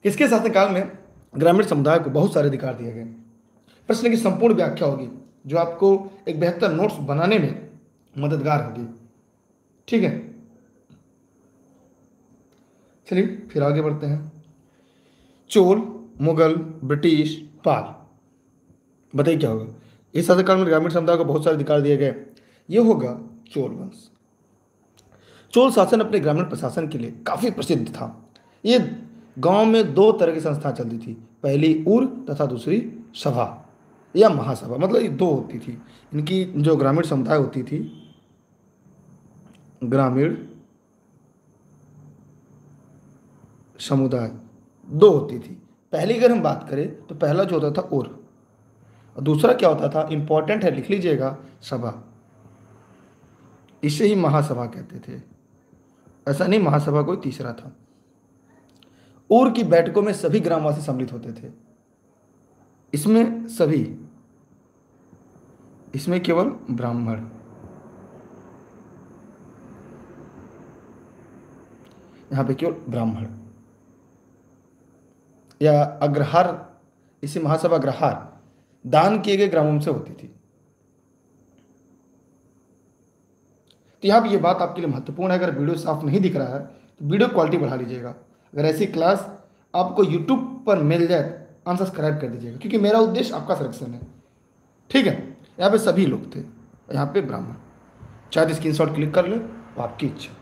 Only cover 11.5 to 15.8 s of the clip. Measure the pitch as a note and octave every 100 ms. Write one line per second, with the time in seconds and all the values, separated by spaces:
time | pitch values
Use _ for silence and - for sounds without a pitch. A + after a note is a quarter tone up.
11.5 | _ _ _ _ _ _ _ _ _ _
12.5 | _ _ _ _ _ - F#3 G#3 - -
13.5 | D3+ C#3+ D3 D3+ D3 C#3+ D3 - - _
14.5 | _ _ _ _ _ _ _ _ _ _
15.5 | G#3+ F3+ G#3